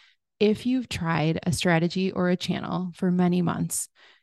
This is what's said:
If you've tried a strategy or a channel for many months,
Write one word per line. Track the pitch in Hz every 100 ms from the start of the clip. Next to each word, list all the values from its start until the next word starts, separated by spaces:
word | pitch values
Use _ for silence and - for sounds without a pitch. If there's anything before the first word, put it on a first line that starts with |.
| _ _ _ -
If | 208 208
you've | 247 254 226
tried | - 165 160 156 165
a | -
strategy | - 185 165 170 185 190
or | - 180
a | 180
channel | - - - 165 185
for | 165 185
many | 180 180 180
months, | 165 - 165 - - _ - _